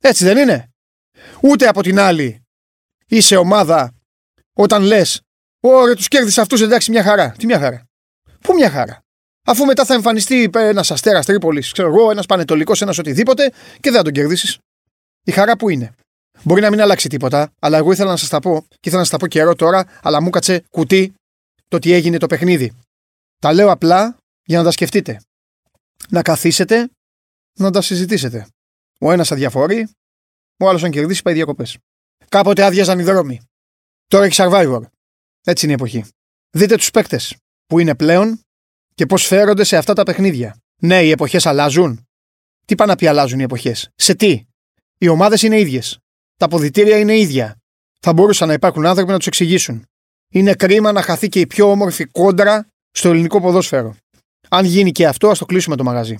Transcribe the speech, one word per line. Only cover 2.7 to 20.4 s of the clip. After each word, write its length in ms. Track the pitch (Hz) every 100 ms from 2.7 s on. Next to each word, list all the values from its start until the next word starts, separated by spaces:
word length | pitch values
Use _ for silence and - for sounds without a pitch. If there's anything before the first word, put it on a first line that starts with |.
| _ _ _ _
είσαι 280 | 226 190 196
ομάδα 580 | 175 208 165 160 123 _ _ _ _ _ _
όταν 280 | - 202 208
λες, 400 | 196 214 165 - _ _ _ _
«Ωρε, 340 | 247 262 240
τους 140 | 240 -
κέρδισα 340 | 277 233 202
αυτούς, 200 | 208 247
εντάξει, 300 | 220 233 -
μια 120 | 226
χαρά». 280 | 190 208 147
Τι 140 | - 226
μια 140 | 208
χαρά; 240 | 139 120 _ _ _ _ _ _
Πού 140 | -
μια 160 | 359 240
χαρά; 300 | 139 110 - _ _ _ _ -
Αφού 200 | 233 277
μετά 200 | 262 269
θα 80 |
εμφανιστεί, 560 | 254 220 220 - 254 220
ε, 140 | 226 220
ένας 240 | 214 -
Αστέρας 340 | 147 - 190 143
Τρίπολης, 460 | 196 170 147 131
ξέρω 160 | - 175
εγώ, 240 | 165 226
ένας 140 | 208 190
Πανετολικός, 560 | 190 156 156 156 196
ένας 160 | 202 160
οτιδήποτε, 520 | 156 135 233 262 277
και 400 | - - - 285
δεν 40 |
θα 80 | 240
τον 120 | 156
κερδίσεις. 440 | 143 147 175 - - _ _ _ _ _ _ -
Η 60 |
χαρά 260 | 185 208 226
πού 120 | 220
είναι; 240 | 147 117 _ _ _ _ _
Μπορεί 180 | 156 180
να 80 | 208
μην 120 | 208
αλλάξει 280 | 208 185 -
τίποτα, 440 | 143 127 143 151 _
αλλά 180 | 147 156
εγώ 140 | 156
ήθελα 180 | 185 196
να 80 | 175
σας 120 | -
τα 100 | 156
πω, 260 | 185 156 -
και 60 | _ -
ήθελα 80 | 185
να 60 |
σας 60 | 180
τα 80 | 175
πω 100 | 180
καιρό 280 | 156 165 170
τώρα, 440 | 165 185 185 _
αλλά 200 | - 147
μου 80 | 170
κάτσε 340 | 175